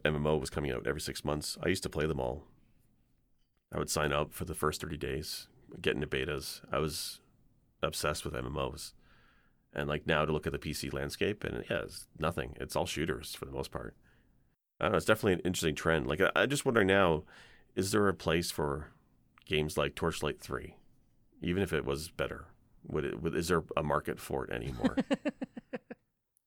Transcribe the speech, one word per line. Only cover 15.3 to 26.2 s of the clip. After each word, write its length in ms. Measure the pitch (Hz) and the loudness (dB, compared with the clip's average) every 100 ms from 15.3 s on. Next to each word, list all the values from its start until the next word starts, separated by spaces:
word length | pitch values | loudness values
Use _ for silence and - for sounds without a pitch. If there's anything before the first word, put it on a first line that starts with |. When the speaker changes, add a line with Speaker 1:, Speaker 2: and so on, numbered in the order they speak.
Speaker 1:
an 60 | 90 | 4
interesting 340 | 90 90 82 73 | 2 2 0 2
trend. 320 | 80 82 62 | 4 4 4
Like, 140 | 78 | 4
I, 100 | 92 - | 4 4
I 100 | 110 | 2
just 200 | 143 135 | 2 4
wonder 180 | 117 | 6
now, 400 | 95 98 92 78 - - - - _ - | 8 8 6 4 0 -18 -20 -20 _ -4
is 160 | 95 | 2
there 160 | 104 101 | 4 4
a 60 | |
place 360 | 90 - 82 85 | 2 2 2 0
for 420 | - 76 69 76 - _ _ _ _ - | -2 -2 -2 -6 -16 _ _ _ _ -2
games 320 | 76 76 - | 0 0 0
like 160 | 71 - | -2 0
Torchlight 440 | 85 80 76 69 | -2 0 -2 -4
three, 380 | - 67 - - - - _ _ _ - | -6 -8 -8 -16 -20 -20 _ _ _ -6
even 200 | 85 90 | -2 0
if 100 | 90 | 2
it 120 | 76 65 | 0 0
was 240 | 69 80 | -2 -4
better? 360 | - 67 - - - _ - - | -4 -4 -4 -12 -20 _ -20 -6
Would 180 | 78 71 | -2 -2
it, 160 | 55 | -2
would, 140 | 80 - | -2 0
is 140 | 85 | 2
there 140 | 87 - - | 2 2 -2
a 60 | |
market 360 | 76 73 78 - | 2 2 0 -6
for 260 | - 67 - | -4 -4 -2
it 60 | |
anymore? 440 | 60 60 - 254 - | -4 -4 -2 0 0
Speaker 2:
<laughs> 60 | - 277 294 - - - - 233 - - _ _ | -2 -2 -4 -6 -12 -14 -12 -14 -12 -20 _ _